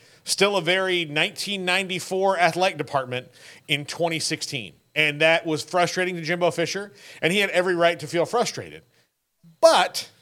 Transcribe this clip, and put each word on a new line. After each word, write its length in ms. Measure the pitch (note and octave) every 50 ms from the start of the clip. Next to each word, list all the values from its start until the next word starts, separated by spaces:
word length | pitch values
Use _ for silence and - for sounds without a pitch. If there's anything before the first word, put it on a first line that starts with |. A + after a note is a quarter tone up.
| _ _ - _ -
still 320 | - - - G3 G#3 G3+
a 60 | F#3+
very 420 | D#3+ E3 F3+ F#3+ F#3+ F#3 F3+ F3 E3+
nineteen 600 | D3 D3 D#3 E3 G3+ E3 - - F#3+ G3+ F#3+ F#3
ninety-four 720 | F3+ F3+ F#3+ G3 F3 F#3+ E3+ - - F#3+ F#3+ F#3+ G3 F#3+ E3
athletic 400 | F3 E3 D#3+ E3+ F#3 G3 E3+ D3
department 500 | D3 - - C#3 C3 B2 B2 B2 B2+ - - - - - - - _ -
in 160 | D3+ C#3+ D3
twenty 340 | - - - E3 E3+ E3 D3+
sixteen. 540 | - - D#3+ - - - - C3 G#2 E2 - _ _ _ -
And 260 | D3+ D#3 D3+ D3 D3
that 240 | D#3 D#3+ E3 E3+ E3
was 180 | E3 D#3 C#3+
frustrating 540 | - - - F3+ F3 E3 - F3+ F#3 F3+ F#3
to 60 | E3+
Jimbo 280 | D#3+ D3 F3 F3 F3 F3
Fisher, 440 | F3 - E3+ - - G3 G3+ G3+ - - - - - -
and 100 | - D#3+
he 100 | F#3 G#3
had 100 | G3+ F#3+
every 240 | D#3 F3 F#3 F#3 F3+
right 240 | E3+ E3+ E3+ F3 D#3+
to 60 | D#3
feel 180 | C#3 D#3 E3+ D#3+
frustrated. 600 | - - A#3+ G#3+ - - C3+ G2 D#2+ D2 D#2+ - _ _ _ _ _ _ _ _ _ _ _ _ E3+ _ _
But 480 | E4 E4 D#4 G3+ F#3 F#3 - - - - _ _